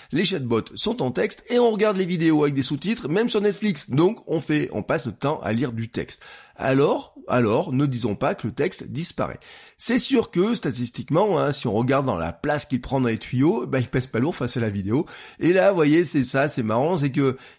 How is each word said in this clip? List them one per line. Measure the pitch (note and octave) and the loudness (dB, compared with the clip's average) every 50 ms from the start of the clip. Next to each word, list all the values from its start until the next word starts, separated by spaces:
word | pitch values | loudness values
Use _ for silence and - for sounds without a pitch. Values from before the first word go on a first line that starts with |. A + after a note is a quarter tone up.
| - - - | -12 -4 -2
les | D3+ G#3+ | 0 0
chatbots | - G3+ D#3+ C3 A#2 A#2 A2 G2+ - - | 0 0 -2 -2 0 0 0 -2 -2 -8
sont | - - G#3+ A#3+ A#3+ C#3 | -6 -4 -4 -2 -2 -2
en | B2 | -4
texte, | B2 - - - - - - - | -2 -2 -2 -4 -4 -8 -8 -2
et | A#3+ A#3+ | 0 2
on | A#3+ A#3 G#3+ | 2 2 2
regarde | F#3+ G#3+ G#3+ G#3 | 2 2 2 2
les | F#3+ F#3 | 0 0
vidéos | E3+ F#3 D#3+ E3 D#3+ D#3 D3+ D3 | -2 0 2 2 4 4 4 4
avec | D3 C#3 | 2 2
des | C3+ C3 | 0 -2
sous-titres, | - D3+ C3+ - F#3+ A#3 A#3 - C3+ | -2 -2 -4 -2 -2 -4 -2 -2 -2
même | D#3 G3+ A#3 A#3+ | 0 0 0 2
sur | - G#3+ | 0 2
Netflix. | G3+ G#3 G3 - G#3+ G#3+ E3 - - - | 2 0 0 0 0 -2 -2 -2 -4 -2
Donc, | A#2 C#3 E3+ G3 A3+ - - - | 2 4 4 2 2 0 -6 -4
on | D#3 E3 | -4 -4
fait, | C#3+ - D3+ D3+ D3 - - | -2 0 0 0 0 -2 -4
on | - - | -6 -4
passe | - C#3 - - | -2 -2 -2 -2
notre | A2+ F#2+ - | -6 -8 -4
temps | - C#3 D#3 - | -2 -2 -2 -2
à | - F#2+ A2 | -2 -2 -2
lire | A#2 D3 B2+ A#2 | -2 -2 -2 -4
du | A2+ A2+ A2 | -6 -8 -6
texte. | - - - - - - - - - - - - _ - | -6 -6 -6 -6 -8 -18 -18 -20 -20 -20 -20 -20 _ -4
Alors, | - C3 C3+ C3+ C#3+ F3+ C4 D4+ - - - C#4+ - - | -2 2 2 4 4 4 2 0 -4 -10 -18 -14 -6 -2
alors, | - B2+ A#2+ G#2 A2 C#3+ F3+ D#3+ B2+ | 0 2 2 4 2 2 0 0 0
ne | C3 D3 | 0 0
disons | C#3+ B2+ A#2 A#2 A2 G2+ | 0 0 -2 -2 -2 -2
pas | - C3 D3+ G3+ | -2 -2 -2 -2
que | - - G#2+ | -2 -6 -6
le | - | -4
texte | - C#3+ F#3+ - - - - | -2 -2 -2 -2 -4 -8 -8
disparaît. | A2 C3+ F3 - - - A2 C2+ - - - - - - - - _ | -8 -6 -6 -6 -4 -4 -6 -6 -6 -10 -16 -20 -20 -20 -20 -20 _
C'est | - - - A#3+ B3+ | -6 -2 0 0 2
sûr | - - C4+ A#3 A3 - - | 2 2 2 2 0 0 0
que, | F3 F#3 A3+ A#3+ | 0 2 2 0
statistiquement, | - - D#3 - B2 B2 A#2+ - - - - C3+ E3 G#3+ G#3 F3 C#3+ | -2 -2 -4 -2 -2 -4 -4 -6 -8 -6 0 2 2 2 2 2 0
hein, | C3+ C#3+ C#3+ | 0 0 -2
si | - - B2+ | -2 -2 0
on | |
regarde | G2 A2 B2 B2+ C3+ C#3 C#3 | 0 2 2 2 2 2 2
dans | B2+ G#2 E2+ | 0 0 -2
la | E2 E2 - | -2 -4 -4
place | - - D3 D3 D3 - | -4 -2 -2 0 0 -2
qu'il | - C3 B2 | -2 -2 -4
prend | - - C#3 C3+ | -4 -2 -2 0
dans | B2+ | 0
les | A#2 A2+ A2+ | 0 0 -2
tuyaux, | - - - B2 C#3 E3 A3 A#3 - D3 | -4 -4 0 2 2 2 2 0 -2 -2
bah, | C3 B2+ | -2 -2
il | A#2+ | -2
pèse | - - C3 B2 - | -2 -2 -4 -2 -2
pas | - A2+ | -2 -2
lourd | B2+ E3 F#3+ | 0 0 -2
face | - C3 A#2 - | -2 -4 -4 -2
à | C3 | -2
la | A#2 G#2+ | -2 -2
vidéo. | G2 G2+ F#2+ G2 A2+ D3 F#3 - - - - - - - | -2 -4 -2 0 0 -2 -2 -2 -8 -18 -18 -18 -8 0
Et | - D#3+ F#3 | 2 4 4
là, | F#3+ F3+ G3+ | 6 4 4
vous | E3 | 4
voyez, | E3+ D3+ C#3+ D3+ E3+ F3 | 4 4 4 6 4 4
c'est | - - D3 B2 | 2 2 0 0
ça, | - - C3+ C#3+ D3 | 0 2 0 0 0
c'est | - C#3 A2+ | 0 -2 -2
marrant, | G#2+ G#2+ A#2 C#3 E3 F#3 | 0 0 2 2 2 0
c'est | D#3 C#3+ C#3+ B2 | 0 0 0 0
que | C#3+ C#3 C3 B2 - - - - | 2 2 2 0 -2 -8 -20 -20